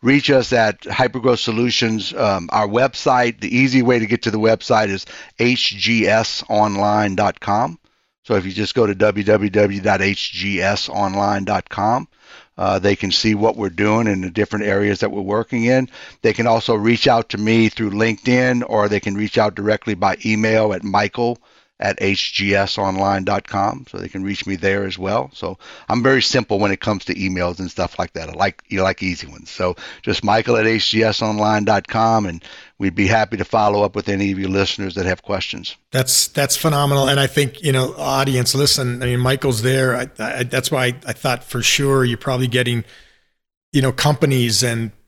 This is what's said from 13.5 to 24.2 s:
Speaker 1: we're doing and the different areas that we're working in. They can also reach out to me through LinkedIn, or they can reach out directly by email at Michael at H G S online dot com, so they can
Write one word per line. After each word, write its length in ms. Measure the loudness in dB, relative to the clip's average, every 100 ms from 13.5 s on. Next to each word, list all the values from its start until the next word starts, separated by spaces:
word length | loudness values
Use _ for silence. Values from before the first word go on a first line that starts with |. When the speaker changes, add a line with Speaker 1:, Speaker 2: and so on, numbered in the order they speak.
| 0
Speaker 1:
we're 120 | -4
doing 380 | -2 0 2 0
and 160 | -2
the 80 | -4
different 360 | -2 -2 -2 -2
areas 340 | 0 0 0
that 100 | -2
we're 120 | -4
working 420 | -2 -2 -2 -2
in. 240 | 2 2 0 -8 -20 -2
They 100 | -2
can 140 | 0 2
also 280 | 2 2
reach 340 | 0 2 2 4
out 220 | 2 0
to 80 | -4
me 300 | 2 4 4
through 220 | 2 -4
LinkedIn, 720 | 0 0 0 0 2 2 0 0
or 220 | 0 2
they 120 | 0
can 160 | -2 -4
reach 220 | -2 2
out 160 | 0
directly 400 | 0 -2 -2 -2
by 240 | -2 0 0
email 480 | 0 0 2 2 2
at 120 | 0
Michael 540 | -2 -2 -2 -2 -4 -4 _ _ _ _
at 220 | -4 -2
H 320 | -2 -2 -4
G 220 | -4 0
S 240 | 0 0 -2
online 460 | -4 0 0 0
dot 220 | -2 -4 -4
com, 380 | -2 -2 -4 -12
so 80 | -12
they 100 | -10
can 140 | -8